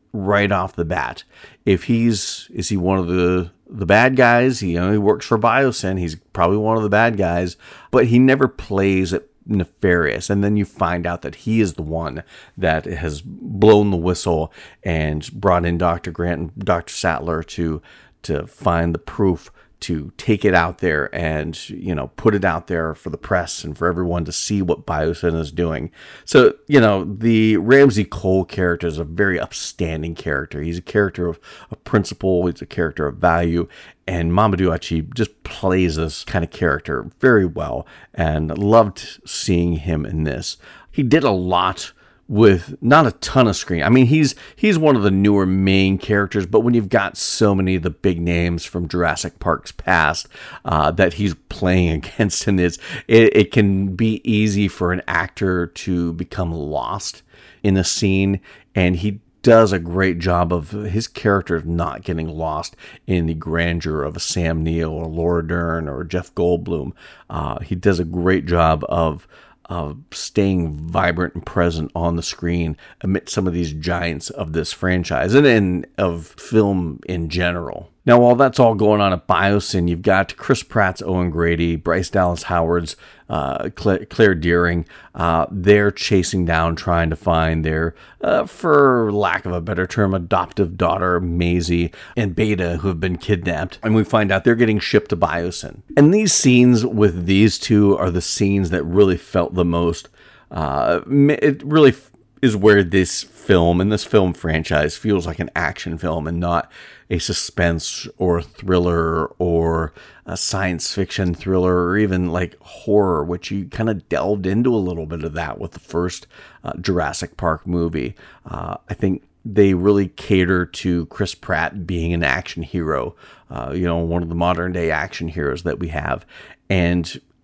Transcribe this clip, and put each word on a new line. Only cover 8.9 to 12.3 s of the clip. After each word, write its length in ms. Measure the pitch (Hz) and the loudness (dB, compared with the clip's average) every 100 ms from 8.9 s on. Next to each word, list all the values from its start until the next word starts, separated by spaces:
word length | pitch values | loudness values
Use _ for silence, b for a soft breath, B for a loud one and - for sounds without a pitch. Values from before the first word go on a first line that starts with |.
| 95 90 | 2 0
it 160 | 95 - _ - | -4 -6 _ -4
nefarious. 840 | 101 87 - 98 87 76 55 - | -2 -2 -2 2 2 2 -2 -2
And 140 | 101 | 0
then 140 | 101 104 | 2 0
you 80 | 98 | -2
find 400 | - 87 87 85 | -2 -2 -2 -4
out 160 | 85 | -6
that 140 | 69 - | -10 -10
he 260 | 110 113 | -2 0
is 120 | 95 | 0
the 100 | 78 | -2
one 400 | 78 80 92 78 - | -6 -6 -6 -10 -16